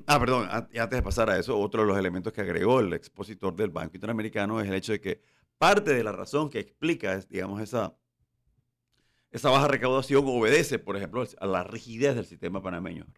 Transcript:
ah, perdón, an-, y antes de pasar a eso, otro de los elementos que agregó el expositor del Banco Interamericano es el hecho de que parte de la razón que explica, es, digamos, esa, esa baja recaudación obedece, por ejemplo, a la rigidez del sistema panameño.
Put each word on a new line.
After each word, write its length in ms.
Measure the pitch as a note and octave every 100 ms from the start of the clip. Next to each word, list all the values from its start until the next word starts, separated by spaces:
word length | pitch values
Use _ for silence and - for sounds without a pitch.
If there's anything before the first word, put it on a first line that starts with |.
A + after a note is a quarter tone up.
| -
ah, 120 | D3
perdón, 300 | B2 B2 F#2
an-, 180 | A#2 -
y 60 | A#2+
antes 200 | A#2+ B2+
de 40 |
pasar 260 | G2 A#2+ A2
a 100 | F#2
eso, 200 | A2 G#2+
otro 240 | G#2 A2
de 60 | G#2+
los 100 | G2
elementos 340 | F#2 F#2 G#2+
que 80 | A2
agregó 400 | F#2+ F2 G2 B2+
el 140 | G2
expositor 600 | E2+ - - G2+ G2+ G2
del 140 | F2 G#2
Banco 280 | E2 E2 F#2+
Interamericano 680 | G#2 A2+ G#2+ G#2+ G2+ A2+
es 40 | G2+
el 80 |
hecho 180 | F#2+ G#2
de 80 | G#2
que 180 | F#2 F2 _ _ _ -
parte 340 | - G3+ D#3
de 100 | B2+
la 100 | G#2+
razón 360 | F#2 F#2 C#3+ D3+
que 120 | A2
explica, 520 | G2+ _ D#3+ E3+ G2
es, 160 | G2 -
digamos, 320 | F#2+ F#2+ G2+
esa, 340 | G#2+ A#2+ F#2+ - _ _ _ _ _ _ _ _ _ _ _ _ _
esa 200 | B2+ C#3
baja 180 | C3+ D3
recaudación 560 | C3 B2+ C3 C3+ C#3 C#3
obedece, 520 | B2 A2 D3+ D#3+ B2
por 180 | - G2
ejemplo, 300 | F#2 A#2 A#2 -
a 80 | G2
la 160 | F#2
rigidez 520 | F2+ A2+ A#2 A2+ C#3
del 100 | A#2+
sistema 380 | F#2 E2 F2 F#2+
panameño. 440 | F#2 F2 F2+ D#2+ E2